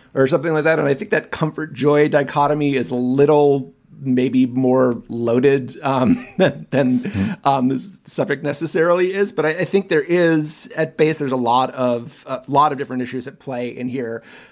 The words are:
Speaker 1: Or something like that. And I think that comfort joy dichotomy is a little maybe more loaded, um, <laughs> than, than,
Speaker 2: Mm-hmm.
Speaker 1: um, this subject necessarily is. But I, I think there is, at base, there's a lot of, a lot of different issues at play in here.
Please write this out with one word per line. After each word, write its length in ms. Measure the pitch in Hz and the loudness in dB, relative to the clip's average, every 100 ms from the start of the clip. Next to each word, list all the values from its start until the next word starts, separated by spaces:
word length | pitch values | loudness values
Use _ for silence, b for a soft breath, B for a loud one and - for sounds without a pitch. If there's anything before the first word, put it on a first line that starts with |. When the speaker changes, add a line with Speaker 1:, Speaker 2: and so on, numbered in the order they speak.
| b 135 | b 0
Speaker 1:
Or 120 | 135 | 2
something 260 | 156 165 | 2 0
like 100 | 156 | 0
that. 160 | 151 160 | 2 2
And 80 | 143 | 0
I 80 | 139 | -2
think 160 | - | -2
that 180 | 156 - | -4 -4
comfort 440 | - 156 151 156 | -4 -4 -4 -10
joy 360 | 127 147 147 151 | -2 2 4 4
dichotomy 640 | 147 131 147 143 151 147 | 2 0 0 0 2 0
is 160 | 131 123 | 0 -2
a 60 | 123 | -2
little 800 | 123 135 147 151 147 139 127 - _ - | 0 4 4 6 6 2 -2 -14 _ -10
maybe 460 | 135 127 131 127 127 | -2 0 2 2 2
more 560 | 123 131 127 127 113 - | 2 2 4 2 0 -6
loaded, 720 | 117 117 120 139 139 120 - | -4 0 2 4 2 0 -6
um, 420 | 143 135 120 82 - | -4 0 2 0 -2
<laughs> 60 | - | 0
than, 280 | 185 - - | 0 0 -4
than, 280 | 135 127 127 | 0 0 0
Speaker 2:
Mm-hmm. 480 | 113 98 98 196 143 | -2 -2 -4 -2 0
Speaker 1:
um, 200 | 135 127 | 0 0
this 320 | 135 - - - | -2 -6 -16 -10
subject 380 | - 123 139 | -6 -4 -4
necessarily 720 | 143 143 165 156 165 175 185 | -4 -6 -4 0 2 2 0
is. 180 | 196 202 | -2 -2
But 140 | 180 156 | -2 -2
I, 40 | |
I 160 | 165 180 | -2 -2
think 240 | 196 196 | -2 0
there 120 | 160 | 0
is, 720 | 147 175 170 160 151 - - - | 2 2 2 2 0 -6 -8 -6
at 220 | 156 - | -4 0
base, 220 | 156 156 | 0 0
there's 120 | 143 | -2
a 60 | 131 | -2
lot 320 | 120 120 131 | 2 2 0
of, 520 | 127 127 120 123 - - | -2 -2 -2 -6 -16 -10
a 160 | 131 - | -10 -2
lot 240 | 139 151 | 2 2
of 60 | 135 | 0
different 260 | 135 127 | -6 -6
issues 240 | 120 131 123 | -6 -8 -10
at 120 | - | -14
play 300 | - 123 123 | -10 -8 -8
in 180 | - 123 | -8 -8
here. 360 | 127 117 117 B B B | -6 -6 -8 B B B